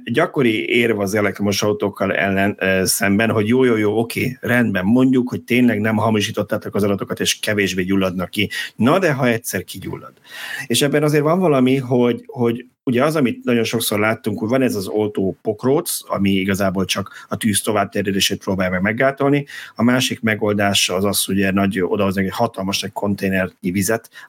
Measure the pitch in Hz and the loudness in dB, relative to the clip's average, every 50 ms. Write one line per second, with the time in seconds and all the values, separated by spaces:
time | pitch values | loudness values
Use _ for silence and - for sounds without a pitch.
0 | - - 117 151 170 170 - 156 127 117 110 101 - - 101 120 120 113 110 101 | -6 -4 0 0 0 0 0 0 0 2 0 0 -2 0 2 2 2 2 0 0
1 | 101 95 107 107 104 98 92 - 101 101 98 - 110 104 104 104 104 98 - - | -2 0 0 0 0 0 -2 -2 -2 0 0 0 0 0 0 0 -2 -4 -2 -2
2 | 101 95 - - 87 98 95 98 98 104 - - 92 95 95 95 92 - - - | -2 -2 0 0 0 0 0 0 0 0 0 0 0 0 2 2 0 0 0 0
3 | 98 98 98 101 113 110 104 110 104 107 123 127 131 123 113 107 107 101 101 113 | 0 0 2 2 2 2 2 0 2 2 2 4 4 4 2 2 0 0 0 0
4 | 117 120 - 117 107 - - - - 107 120 123 117 107 98 95 90 101 120 127 | -2 -2 -4 -4 -4 -4 -4 -4 -2 0 0 2 2 2 0 0 0 2 4 4
5 | 131 135 131 127 123 123 107 98 - - 120 123 123 120 107 104 107 113 110 107 | 4 4 4 2 0 0 -4 -8 -2 0 2 4 4 4 2 2 0 0 0 2
6 | 110 113 107 104 101 113 107 110 98 - 110 107 - 101 - 104 104 101 101 98 | 2 2 2 2 0 0 -2 -4 -4 -2 -4 -6 -4 -4 -2 0 0 2 0 0
7 | 127 - 98 - - - - - - 110 107 104 98 90 92 92 87 92 98 98 | -2 -6 -4 -2 -2 -2 -2 -2 -4 -2 0 2 0 0 0 -2 -2 0 0 2
8 | 95 92 85 92 90 - - - 101 101 - - - - - - 107 131 160 196 | 2 0 -2 -4 -6 -4 -2 -4 -4 -2 -4 -6 -8 -8 -2 0 2 2 4 4
9 | 196 156 139 135 135 123 113 113 - - - 95 - - - 104 92 - - - | 2 0 0 0 0 0 0 0 -4 -6 -6 -6 -6 -8 -12 -14 -12 -12 -12 -12
10 | - - - _ _ - - - - - - - - - 240 - 151 139 147 151 | -14 -18 -20 _ _ -20 -16 -16 -14 -12 -12 -10 -6 -2 0 0 2 2 2 2
11 | 151 151 151 151 143 156 165 190 185 165 143 131 127 127 135 135 120 117 123 123 | 2 2 2 2 2 2 2 2 4 4 4 4 4 4 2 2 0 0 2 2
12 | 123 120 117 120 - - - 127 117 117 120 123 - - _ _ _ 135 117 120 | 4 2 2 -2 -6 -10 -4 0 0 0 0 -2 -8 -14 _ _ _ -2 0 2
13 | 139 160 156 160 131 110 - - - 127 120 117 110 110 - 110 - - 110 101 | 2 2 2 2 0 0 0 -2 -2 0 0 0 0 0 -2 -2 -2 -2 0 0
14 | 107 110 110 - - 113 98 - 110 107 127 135 131 113 104 104 95 104 107 107 | 0 0 0 -2 -4 -6 -4 -4 -2 -2 0 0 0 0 0 -4 -6 -4 -2 -2
15 | 107 104 - - 95 92 80 - - - - - - 131 139 165 175 - - - | -2 -2 -2 -2 -2 -2 -4 -4 -4 -6 -4 -2 0 2 2 2 0 -2 -6 -8
16 | - - - 98 98 98 98 95 92 101 95 90 98 95 90 95 92 - - 104 | -6 -6 -2 0 2 2 2 2 0 0 0 0 0 0 0 -2 -2 -2 -2 -4
17 | 101 - - - - - - 104 - 113 101 - - 120 107 104 101 101 - 107 | -6 -8 -12 -18 -12 -10 -6 -2 -2 0 0 0 -2 0 0 0 0 0 -2 -4
18 | 95 98 98 98 - - 101 - - 104 92 92 95 92 92 90 95 107 113 120 | -2 -2 0 0 0 -2 -2 -4 -4 -4 -2 -2 -2 -2 -2 0 0 -2 0 2
19 | 131 135 139 - 139 139 143 147 143 - - - - - - - 113 123 123 127 | 0 0 2 2 2 2 2 0 0 -4 -10 -16 -18 -12 -4 0 2 2 2 2
20 | 123 - 113 - - 110 107 104 110 104 104 104 101 101 101 - - - 92 92 | 0 -2 -4 -2 0 0 0 0 0 0 0 2 2 2 2 2 0 0 0 0
21 | 98 104 98 - - - 95 98 98 95 92 101 98 98 104 120 110 - - 104 | 0 0 0 -2 -2 -2 0 0 0 2 2 2 2 2 0 0 0 0 0 0
22 | 98 98 92 98 95 92 - - 101 98 - - 92 95 95 - - 95 - - | 0 0 0 0 -2 -2 -2 -2 -2 -2 -2 -4 -4 -4 -4 -4 -6 -8 -6 -4
23 | 101 104 101 101 98 95 95 95 92 90 - _ - 92 87 101 92 101 113 113 | -2 -2 -2 0 -2 0 0 0 -2 -2 -4 _ -4 -2 0 0 0 0 -2 -2
24 | - - - - - | -4 -10 -20 -20 -10